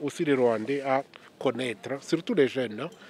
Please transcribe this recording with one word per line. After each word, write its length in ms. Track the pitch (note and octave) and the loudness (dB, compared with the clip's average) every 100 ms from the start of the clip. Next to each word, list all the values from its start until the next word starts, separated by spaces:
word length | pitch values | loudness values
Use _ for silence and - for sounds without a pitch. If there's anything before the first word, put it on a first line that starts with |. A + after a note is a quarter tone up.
aussi 220 | D3 - | -8 -2
les 100 | D#3+ | 2
Rwandais 480 | C3+ B2 A2 A2 C#3 | 4 4 2 0 -4
à 220 | C3+ C3+ - - - - | 0 0 -2 -14 -20 -4
connaître, 640 | C3+ A#2+ B2+ A2 B2 C#3 | -2 -2 -4 -6 -8 -10
surtout 320 | - E3 - | -2 -4 0
les 140 | G#3 C3 | 2 2
jeunes, 320 | C3 A#2+ G#2+ | 2 -6 -6
hein, 100 | C#3 - - | -10 -12 -20